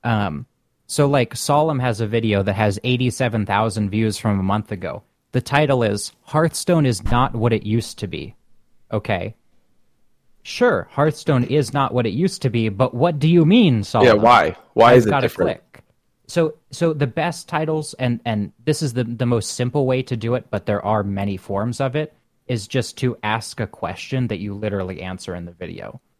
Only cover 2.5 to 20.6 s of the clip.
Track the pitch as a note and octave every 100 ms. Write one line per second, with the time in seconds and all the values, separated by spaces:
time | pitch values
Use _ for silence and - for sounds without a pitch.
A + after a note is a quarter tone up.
2.5 | G2 G#2+ G2 B2 B2 B2+ - B2 A2 G2+
3.5 | G2+ A2 G#2 G#2 G#2 A2 G2+ A2+ G2+ F#2+
4.5 | G#2 G#2 G2+ F2 C2+ _ _ _ B2 -
5.5 | C#3+ D3+ C3 A2+ G#2 - _ - D#3 D#3+
6.5 | - - E3+ C#3 A2 - A#2+ C3 A2+ A#2
7.5 | A2 G#2 A2+ - - G2 E2 C#2+ - _
8.5 | - _ _ _ A2 - F#2+ F#2 - _
9.5 | _ _ _ _ _ _ _ _ _ -
10.5 | - A#3+ B2+ E2 - D3+ D3+ - C3+ C3
11.5 | D3 C3 C#3+ C3+ B2 A2+ G#2 F#3 - C3
12.5 | A#2 A2 G2 B2 A#2+ E3+ D3+ D#3 F3 D#3
13.5 | A3+ G3 A#2 G2 A#2 A#2 G#2+ A2+ A#2+ D#2+
14.5 | - _ - A#2 B2 G#2+ C#3 A#2+ - E3+
15.5 | G2+ _ - _ _ _ _ _ E3+ D#3
16.5 | D#3 _ - E3+ D#3 C#3 E3 C#3+ - -
17.5 | E3 D#3 D#3 D3 - B2+ A#2 - G#2+ G2+
18.5 | _ - D3 D3 A#2+ A#2+ A#2 A#2+ A#2+ -
19.5 | - B2 D3 C3 C3 C3 A#2+ A#2 B2 -
20.5 | G#2